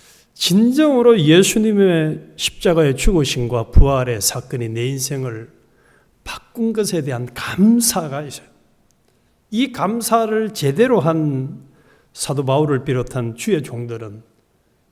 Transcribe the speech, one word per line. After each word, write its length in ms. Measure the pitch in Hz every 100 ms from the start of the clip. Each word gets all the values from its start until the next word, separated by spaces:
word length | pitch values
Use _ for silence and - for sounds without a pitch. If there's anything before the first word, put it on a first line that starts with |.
| _ _ _
진정으로 840 | - - 180 233 262 311 262 240 226
예수님의 1120 | 151 165 - 233 214 202 196 170 156 151 - -
십자가의 600 | - - 202 165 151 135
죽으심과 720 | - 185 135 - 120 120 110
부활의 500 | - 139 135 123 117
사건이 500 | 98 127 - 135 117
내 160 | 113 123
인생을 640 | 139 131 143 131 113 113 _ _ _ _ _ _ _
바꾼 480 | - - - - 226
것에 300 | 220 208 180
대한 260 | 143 120 123
감사가 880 | - - - 202 233 226 190 160 135
있어요. 240 | 147 - - _ _ _ _ _ _ _ _ _ _
이 220 | 214 269
감사를 840 | 247 180 233 220 233 226 220 220
제대로 460 | - 139 139 247 233
한 640 | 151 160 151 135 135 196 - _ _ _ _
사도 320 | - - 143
바울을 400 | 131 131 151 135
비롯한 520 | 127 127 120 131 117 113
주의 260 | - 180
종들은 600 | - 120 120 117 110 104 - _ _ _ _ _ _